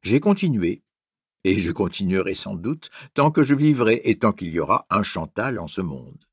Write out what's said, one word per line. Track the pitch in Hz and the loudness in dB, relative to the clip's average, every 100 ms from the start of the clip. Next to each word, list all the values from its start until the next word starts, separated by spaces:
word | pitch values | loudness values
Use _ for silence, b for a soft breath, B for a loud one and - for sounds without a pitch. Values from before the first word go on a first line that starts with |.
J'ai | 90 127 | 2 2
continué, | 175 202 180 117 85 208 _ _ _ _ _ _ | 2 2 0 0 -2 -4 _ _ _ _ _ _
et | 95 98 | 0 0
je | 85 | 0
continuerai | 82 92 - 95 95 92 | -2 -4 -2 -2 0 -2
sans | 95 98 95 | -6 -8 -8
doute | 101 156 - B B | -6 -8 -10 B B
tant | - 147 | 2 2
que | 156 | 4
je | 135 | 2
vivrai | 143 151 135 113 113 | 4 4 4 4 2
et | - 101 | 2 2
tant | 113 | 0
qu'il | - 87 | 0 -4
y | 82 | -4
aura | 73 113 - | 0 -2 0
un | 98 | -2
Chantal | 101 87 80 - 123 113 | -2 -6 -8 -6 -6 -6
en | 82 | -8
ce | - | -8
monde. | 90 65 64 - _ | -8 -10 -16 -20 _